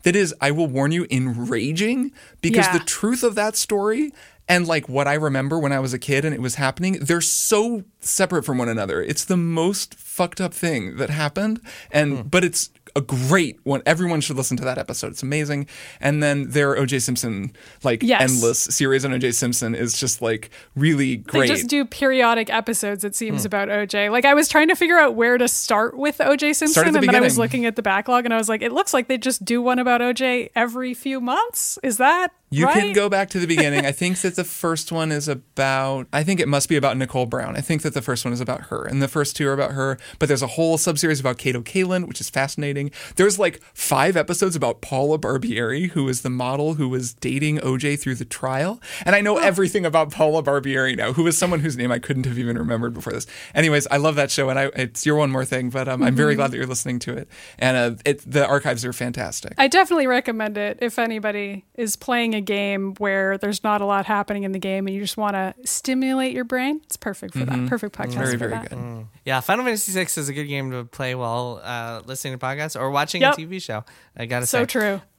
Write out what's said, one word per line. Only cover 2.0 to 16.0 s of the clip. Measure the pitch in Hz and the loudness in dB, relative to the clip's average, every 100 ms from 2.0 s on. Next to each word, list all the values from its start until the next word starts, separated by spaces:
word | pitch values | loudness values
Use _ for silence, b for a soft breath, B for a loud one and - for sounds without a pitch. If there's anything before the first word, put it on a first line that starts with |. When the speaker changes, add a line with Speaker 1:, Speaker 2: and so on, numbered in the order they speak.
| 269 B B B | -4 B B B
Speaker 1:
because | 165 226 196 | 2 4 4
Speaker 2:
Yeah. | 175 | 2
Speaker 1:
the | |
truth | - - 208 247 | -2 -2 -2 2
of | 240 | 0
that | 208 208 214 | 2 -2 -2
story | - 208 208 226 302 B B B - | 0 0 2 0 -2 B B B 2
and, | 180 165 | 2 4
like, | 160 - | -2 0
what | 131 139 | -2 0
I | |
remember | 147 151 135 135 165 | 0 0 -2 -2 -2
when | 143 | 0
I | 139 | 0
was | 131 | -2
a | 127 | -4
kid | - 139 | 0 0
and | 156 | 0
it | 147 | -2
was | 127 - | -4 -2
happening, | 135 - 180 190 | -2 -2 -2 -2
they're | 143 170 | 0 0
so | 160 - - 208 226 226 190 _ | 2 0 2 2 2 -2 -8 _
separate | - - 185 175 | -4 0 2 0
from | 147 127 | 0 0
one | 120 | 0
another. | 110 98 78 | -2 -2 -2
It's | 87 156 | -2 -4
the | - 180 | 0 0
most | 170 165 170 202 - | 2 0 0 0 -6
fucked | - - - 175 - | -12 -14 -4 -4 -2
up | 185 | -6
thing | - 175 143 92 80 | -2 -2 -2 -4 -4
that | 135 | -4
happened, | 151 147 196 214 220 B B B | -2 -2 -2 -2 -4 B B B
and | 143 147 135 | 0 2 -2
Speaker 3:
Hmm. | 120 | 0
Speaker 1:
but | 175 | 2
it's | 180 - - _ - 143 | 2 0 -6 _ -4 -4
a | |
great | 135 131 127 185 151 - | -2 -2 2 2 2 -4
one. | - 139 - | -4 -2 2
Everyone | 165 180 165 | 2 2 0
should | 143 131 | 0 -2
listen | 127 123 | -2 -2
to | |
that | 127 127 | -2 -4
episode. | - - - | -6 -6 -8
It's | - | -6
amazing. | 131 151 147 143 143 B B B | -4 -2 -2 -4 -4 B B B